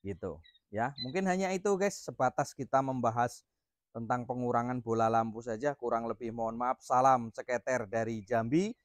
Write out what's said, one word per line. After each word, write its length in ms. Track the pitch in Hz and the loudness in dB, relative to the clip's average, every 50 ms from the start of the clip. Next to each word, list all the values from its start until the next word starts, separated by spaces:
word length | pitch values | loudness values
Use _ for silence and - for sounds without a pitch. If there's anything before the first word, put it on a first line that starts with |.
| - 98 | -8 -8
gitu 320 | 98 82 - 95 78 80 - - _ _ _ _ | -8 -6 -8 -10 -10 -10 -16 -20 _ _ _ _
ya. 240 | - 104 117 135 139 - - | -4 -4 -4 -4 -4 -8 -10
Mungkin 240 | 127 135 185 190 190 | -6 -4 -2 0 0
hanya 240 | 180 185 190 185 | 0 0 0 -2
itu, 240 | 185 185 185 208 202 | -2 -2 0 0 2
guys, 240 | 185 196 202 - - | 2 2 0 -2 -4
sebatas 560 | - - 131 _ 135 127 - - 147 - - | -12 -12 -2 _ 0 2 2 0 -2 -2 -4
kita 240 | - 135 - - 135 | -10 -8 0 2 2
membahas 640 | 139 135 131 127 120 117 110 120 120 120 - - _ _ _ _ _ _ _ _ _ _ _ | 2 2 -2 0 0 0 2 2 0 0 -2 -10 _ _ _ _ _ _ _ _ _ _ _
tentang 320 | 120 117 110 123 123 120 | -10 -4 -2 -2 -2 -2
pengurangan 540 | 120 127 123 123 120 120 120 120 123 123 127 | -4 -4 -2 0 2 2 2 2 0 -4 -4
bola 280 | 113 113 113 113 113 113 | -2 0 2 4 4 4
lampu 320 | 113 113 113 113 107 113 | 4 2 2 0 -4 -8
saja. 320 | 117 120 113 107 123 147 143 _ | -6 -6 -6 -2 -2 -4 -4 _
Kurang 320 | 123 120 117 113 117 117 | -2 -2 0 0 -2 -4
lebih 240 | 110 - 120 113 110 | -6 -4 -6 -8 -4
mohon 240 | 117 113 113 113 117 | -4 -4 -4 -2 -2
maaf. 240 | 123 123 131 _ | -2 -2 -2 _
Salam 480 | - - 131 123 127 135 131 127 117 113 - | -2 2 4 6 8 8 6 6 2 -4 -8
ceketer 520 | - 123 - 123 117 - - 131 123 113 98 | -10 -6 -2 -2 -2 0 0 -2 -2 -2 -2
dari 320 | 110 113 113 110 117 110 98 | -2 -2 0 0 -2 -6 -4
Jambi. 480 | - 123 113 113 113 131 165 190 214 240 _ | 0 0 0 2 4 2 2 2 2 -4 _